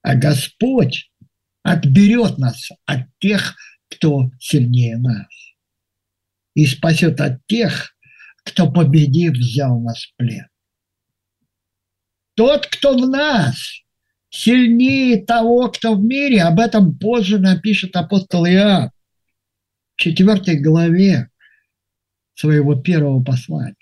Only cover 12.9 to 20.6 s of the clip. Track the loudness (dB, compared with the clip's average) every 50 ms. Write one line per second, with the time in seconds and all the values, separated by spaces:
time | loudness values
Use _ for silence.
12.9 | 2 2 0 0 -2 -2 -2 0 0 0 0 -2 -4 -6 -12 -16 -18 -20 _ _
13.9 | _ _ _ _ _ _ _ _ -16 -4 0 2 2 4 2 2 2 2 2 2
14.9 | 0 0 0 0 0 0 0 -2 -2 0 2 2 0 0 0 -2 -6 -6 -4 -2
15.9 | 0 0 0 0 -2 -2 -2 0 2 2 2 2 2 2 0 2 2 2 2 2
16.9 | 0 -4 -4 -2 -2 -2 0 0 0 0 2 0 0 0 0 -2 -2 -2 -4 -6
17.9 | -6 -6 -4 -2 -2 -4 -2 _ -2 -2 0 2 2 4 4 2 2 0 -2 -4
18.9 | _ _ _ _ _ _ _ _ _ _ _ _ _ _ _ _ _ _ _ _
19.9 | _ -6 -4 -4 0 2 2 2 2 0 -2 -2 -2 0